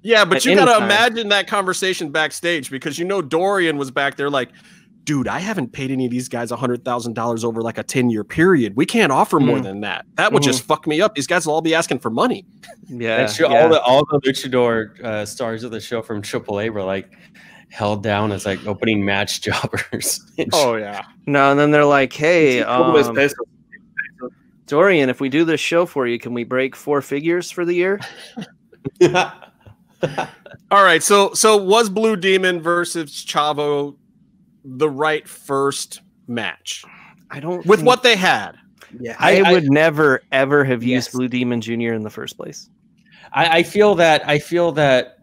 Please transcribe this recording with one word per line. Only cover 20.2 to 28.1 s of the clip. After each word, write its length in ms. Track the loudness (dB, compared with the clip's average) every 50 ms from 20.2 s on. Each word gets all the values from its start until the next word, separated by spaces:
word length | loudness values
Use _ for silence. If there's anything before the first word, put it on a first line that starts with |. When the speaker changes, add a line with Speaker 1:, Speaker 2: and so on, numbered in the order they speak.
| -10 _ _ -8 -4 -2
Speaker 1:
Oh, 240 | 0 2 2 2 0
yeah. 260 | -4 -6 -8 -10 -12 -14 -16 _ _ _
Speaker 2:
No, 240 | 0 2 4 4 4
and 80 | 4 4
then 140 | 4 4
they're 120 | 4 4 4
like, 280 | 4 4 2 2 0
"Hey, 460 | -2 -2 0 2 4 4 4 4 2 0
Speaker 4:
It's 100 | -2 0
always 400 | 0 0 2 4 4 2 2 2
Speaker 2:
um, 80 | 0
Speaker 4:
peso. 180 | 0 0 0 -2 -6 -14 _ _ _ _ _ -20 -20 _ _ _ -12 -12 -12 _ _ -16 -16 _ _ _ _ _ _ _
Speaker 2:
Dorian, 420 | -2 2 4 4 6 4 4 2 2
if 120 | 0 -2
we 80 | -4 -2
do 160 | 0 0 2
this 160 | 2 0 -2
show 260 | -2 0 0 0 0
for 200 | 0 -2 -4 -2
you, 120 | -2 -4 -4
can 140 | -6 -8 -6
we 80 | -6 -6
break 300 | -4 -2 -2 -2 -2 -6
four 240 | -10 -4 -2 -2 -2
figures 480 | -2 -4 -6 -4 -2 -2 -2 -2 -4 -8
for 140 | -8 -6 -4
the 100 | -2 0
year?" 240 | 0 0 -2 -2 -4 -8 -16